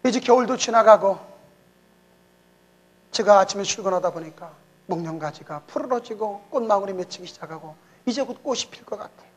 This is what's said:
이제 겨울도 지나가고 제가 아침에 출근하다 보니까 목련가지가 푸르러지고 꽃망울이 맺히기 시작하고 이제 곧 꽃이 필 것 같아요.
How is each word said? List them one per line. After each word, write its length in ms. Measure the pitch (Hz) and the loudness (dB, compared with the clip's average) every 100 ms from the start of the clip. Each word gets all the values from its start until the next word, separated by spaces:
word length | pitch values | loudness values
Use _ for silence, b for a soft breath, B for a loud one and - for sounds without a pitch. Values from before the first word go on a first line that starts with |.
이제 140 | 254 240 | 0 -2
겨울도 380 | - 240 240 254 | 4 4 4 -2
지나가고 600 | - 226 220 208 196 180 - - - _ _ _ _ _ _ _ _ _ _ _ _ _ _ _ _ | 2 4 8 8 6 -2 -10 -20 -20 _ _ _ _ _ _ _ _ _ _ _ _ _ _ _ _
제가 260 | - 202 202 | -2 6 6
아침에 240 | 190 202 | 6 -2
출근하다 480 | 196 - 196 180 175 | -6 -4 -2 -2 -2
보니까 400 | 160 160 - 165 - _ _ - | -6 -14 -16 -20 -20 _ _ -8
목련가지가 760 | 170 165 160 151 - 143 151 - | -6 -6 -8 -10 -10 -14 -14 -10
푸르러지고 720 | 285 269 247 240 214 214 202 - | -8 -4 -4 -4 -8 -6 -8 -6
꽃망울이 420 | 277 226 202 196 | -6 2 0 0
맺히기 320 | 185 180 - 180 | -8 -10 -12 -16
시작하고 500 | - 156 160 156 156 b b - | -16 -16 -14 -16 -20 b b -6
이제 160 | 240 | -4
곧 200 | 233 233 | -6 -6
꽃이 240 | 294 240 - | -6 -6 -6
필 140 | - | -14
것 140 | - - | -12 -12
같아요. 300 | - - - | -12 -20 -20